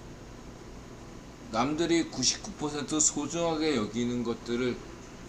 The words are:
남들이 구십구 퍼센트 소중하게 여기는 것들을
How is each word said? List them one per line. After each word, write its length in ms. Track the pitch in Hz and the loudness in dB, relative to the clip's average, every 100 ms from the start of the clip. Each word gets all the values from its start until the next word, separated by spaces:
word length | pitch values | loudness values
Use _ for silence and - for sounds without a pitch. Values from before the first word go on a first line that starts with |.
| - - - - - - - - - - - - - - - | -14 -14 -14 -14 -14 -14 -14 -14 -14 -14 -14 -14 -14 -14 -2
남들이 580 | 110 131 151 170 165 151 | 2 2 2 4 4 4
구십구 440 | - 127 - - | 2 2 2 -2
퍼센트 480 | - 147 147 131 156 | -4 -2 -2 0 4
소중하게 760 | - 143 147 165 170 156 156 131 | 4 4 0 2 2 4 4 4
여기는 460 | 104 110 120 123 | 2 2 0 2
것들을 540 | 117 117 - 120 123 120 - - - - | 0 -2 0 2 2 0 -6 -14 -14 -14